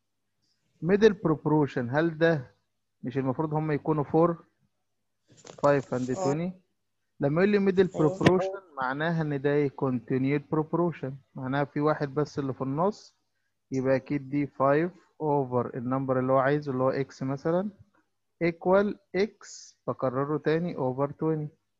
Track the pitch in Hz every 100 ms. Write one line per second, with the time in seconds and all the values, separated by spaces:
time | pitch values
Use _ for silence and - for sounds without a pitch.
0 | _ _ _ _ _ _ _ - 160 202
1 | 214 202 165 151 151 156 139 - 120 143
2 | 170 156 165 156 123 _ _ _ _ _
3 | 127 131 131 127 160 151 156 147 160 151
4 | 139 160 170 165 - _ _ _ _ _
5 | _ _ _ _ - - 147 143 131 127
6 | 127 127 135 147 175 185 _ _ _ _
7 | _ - 143 151 196 208 196 185 180 -
8 | 151 - 165 185 190 196 185 139 127 139
9 | 160 165 151 143 143 143 143 - 135 127
10 | - 131 131 147 147 156 156 165 175 147
11 | 135 135 _ - 131 139 143 151 151 151
12 | 147 135 143 - 139 123 131 143 190 214
13 | - _ _ _ _ _ - 135 131 135
14 | - 143 135 143 139 - 135 147 175 -
15 | _ - 151 143 127 123 117 135 123 131
16 | 135 131 131 135 131 147 147 127 131 135
17 | 135 - 131 139 160 170 208 - - _
18 | _ _ _ - 170 170 180 196 208 -
19 | _ 180 214 - - - - _ - 123
20 | 131 127 139 151 147 160 175 - 131 127
21 | 139 - 160 156 151 _ _ _